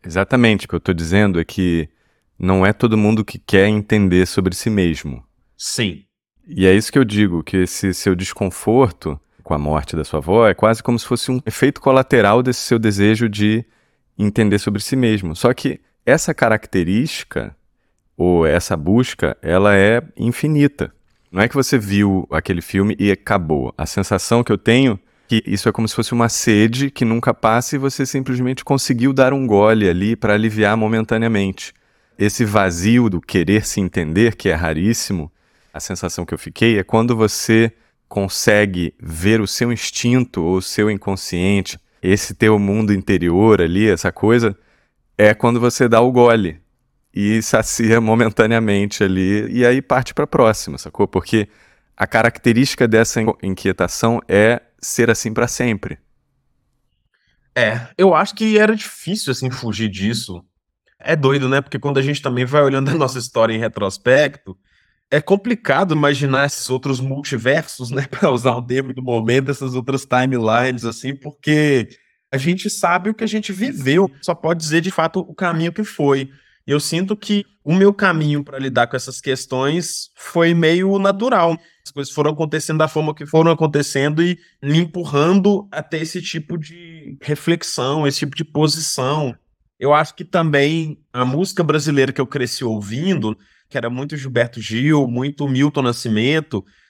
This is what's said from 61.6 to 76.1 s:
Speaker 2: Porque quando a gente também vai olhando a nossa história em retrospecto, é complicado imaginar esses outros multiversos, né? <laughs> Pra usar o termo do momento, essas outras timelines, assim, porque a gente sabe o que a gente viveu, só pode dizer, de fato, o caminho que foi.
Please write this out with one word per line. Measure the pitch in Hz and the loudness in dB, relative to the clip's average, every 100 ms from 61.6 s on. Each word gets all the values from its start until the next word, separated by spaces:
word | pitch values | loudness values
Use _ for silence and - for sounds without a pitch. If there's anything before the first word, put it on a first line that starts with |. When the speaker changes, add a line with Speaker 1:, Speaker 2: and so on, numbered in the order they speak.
Speaker 2:
Porque | 139 127 | -2 -8
quando | 143 139 | -2 -2
a | |
gente | 139 143 | -2 -4
também | 139 123 127 | -4 -4 0
vai | 147 | 2
olhando | 139 135 135 | 2 2 0
a | 156 | 0
nossa | 139 131 | -2 -4
história | 120 120 113 | -6 0 0
em | 110 | 0
retrospecto, | 113 - 101 - 123 131 147 - - 95 _ _ _ _ _ | -4 -4 -6 -2 2 4 2 -2 -20 -20 _ _ _ _ _
é | 143 | -4
complicado | - 202 202 233 - 139 190 | 0 -2 0 -4 0 0 0
imaginar | 156 143 135 139 135 143 | 2 2 0 0 0 -2
esses | - - | -4 -6
outros | 127 139 127 | -6 -4 -4
multiversos, | 135 135 139 131 113 151 156 - 123 | -4 -8 -6 -4 0 0 -2 -12 -8
né? | 131 135 | -6 -8
<laughs> | |
Pra | - 175 | -2 0
usar | 123 123 120 | 0 0 -2
o | 120 | -4
termo | 127 135 | -4 -4
do | 131 | -8
momento, | 127 117 110 127 135 | -4 -2 0 0 0
essas | 139 135 127 | -6 -6 -8
outras | 120 135 - | -6 -6 -2
timelines, | 127 131 127 110 113 131 123 117 | -2 0 0 0 0 0 -4 -8
assim, | 113 127 139 | -8 -12 -10
porque | 147 - - 151 151 135 110 - _ _ _ | -14 -8 0 2 2 2 -2 -12 _ _ _
a | 135 | -4
gente | 143 185 214 | -2 -4 -4
sabe | - 175 175 190 | -2 0 0 -2
o | |
que | 220 | -4
a | 226 | -4
gente | 214 208 | -6 -6
viveu, | 185 254 254 131 156 196 - | -6 -6 -4 0 2 2 -2
só | - | -8
pode | 175 156 165 | -4 -2 -4
dizer, | 156 160 | 0 0
de | 175 | 0
fato, | - 214 196 | -2 -2 -2
o | 170 156 | -8 -6
caminho | 180 165 165 | -4 -2 -4
que | 175 | -6
foi. | 214 - 143 | -10 -2 0